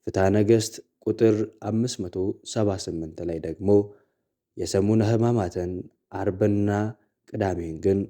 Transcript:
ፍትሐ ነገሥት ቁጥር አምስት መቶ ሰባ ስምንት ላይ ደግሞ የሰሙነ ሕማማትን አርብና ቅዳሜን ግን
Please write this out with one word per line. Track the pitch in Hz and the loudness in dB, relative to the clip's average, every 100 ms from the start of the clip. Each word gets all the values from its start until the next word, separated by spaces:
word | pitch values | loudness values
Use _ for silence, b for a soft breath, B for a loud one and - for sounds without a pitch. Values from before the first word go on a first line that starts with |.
ፍትሐ | - 95 95 | -4 0 2
ነገሥት | 104 104 113 107 - - _ | 4 4 4 2 -10 -20 _
ቁጥር | - 107 113 107 107 - | -6 2 4 4 -2 -6
አምስት | 104 110 123 - | -4 -2 -2 -4
መቶ | 90 92 95 113 | -8 -4 -4 -4
ሰባ | - 120 104 95 | -6 0 0 0
ስምንት | - 82 80 - | -6 -6 -8 -8
ላይ | 85 82 | -8 -6
ደግሞ | 80 80 92 104 101 b b b b _ _ - | -6 -4 4 4 2 b b b b _ _ -10
የሰሙነ | 87 98 101 113 104 | -2 0 2 2 4
ሕማማትን | 113 117 120 90 92 90 90 - _ _ | 2 2 0 -2 -4 -6 -8 -12 _ _
አርብና | 95 95 92 107 104 101 101 107 117 _ _ _ | -6 -4 0 0 2 2 0 -2 -6 _ _ _
ቅዳሜን | 110 101 87 82 78 | -2 -2 -2 -6 -2
ግን | 98 98 95 | 0 0 -2